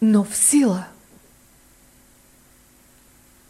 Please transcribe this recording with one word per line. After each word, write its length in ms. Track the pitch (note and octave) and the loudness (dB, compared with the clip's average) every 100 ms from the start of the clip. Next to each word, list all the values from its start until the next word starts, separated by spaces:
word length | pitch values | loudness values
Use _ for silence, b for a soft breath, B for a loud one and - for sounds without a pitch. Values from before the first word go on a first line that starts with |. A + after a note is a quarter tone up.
но 220 | A3 G#3+ | 0 2
в 120 | G3+ - | 0 -2
сила. 500 | - C#4+ B3+ F#3 F3+ - _ _ _ _ _ _ _ _ _ _ _ _ _ _ _ _ _ _ _ _ _ _ _ _ _ | 0 2 0 -2 -8 -20 _ _ _ _ _ _ _ _ _ _ _ _ _ _ _ _ _ _ _ _ _ _ _ _ _